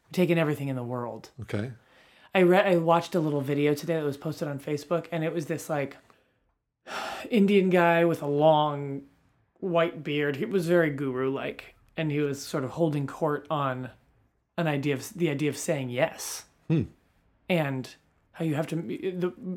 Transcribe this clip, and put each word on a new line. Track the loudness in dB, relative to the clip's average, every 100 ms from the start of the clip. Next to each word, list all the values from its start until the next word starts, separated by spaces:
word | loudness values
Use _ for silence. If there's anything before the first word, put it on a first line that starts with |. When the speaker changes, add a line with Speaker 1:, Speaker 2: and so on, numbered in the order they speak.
| _
Speaker 1:
taking | 0 2 4
everything | 2 0 -4
in | -6
the |
world. | -6 -6 -8 -10 -16 -14
Speaker 2:
Okay. | -6 -4 -4 -10 _ _ _ _ -2 4
Speaker 1:
I |
re-, | 6 6
I | 6 4
watched | 4 4 2 0
a |
little | 0 0
video | 0 2 2
today | 2 0 -2
that | -2
was | -4
posted | -6 -6 -6
on | -6
Facebook, | -4 -6 -2 -4 -2
and | -4
it | -2
was | -4 -4
this, | -6 -4
like, | -4 -4 -8 _ _ _ _ _ _ _ _ -12
<sighs> | -10 -8 -10 0
Indian | 4 6 6 6
guy | 6 6 6 4
with | 2
a | 0
long | 4 6 6 4 -2 -6 -8 -12 _ _ _ _ _
white | -2 0 0 -2
beard. | -4 -2 -2 -2
He | -2
was | -2 2
very | 4 4
guru-like, | 0 -4 -2 -2 -2 -6 -10 -16 _ _ -4
and | -2
he | 0
was | -2 -4 -6
sort | -4
of | -4
holding | 0 0 0 -4
court | -2 -2 -2 -4
on | -2 -2 -4 -10 -16 _ _ _ _ _ -4
an | -2
idea | 0 -2
of, | -2 -6 -2
the | -2
idea | 0 -2
of | -2
saying | -4 -2 -2
yes. | 0 -2 -2 -12 -12 -16 _ -2
Speaker 2:
Hmm. | 0 0 -8 _ _ _ _ -2
Speaker 1:
And | -2 0 -4 -8 -16 _ _ _
how | -6 -2
you | -2
have | -2
to, | -6
the, | -6 -8 -6 -4 -4 -6 -10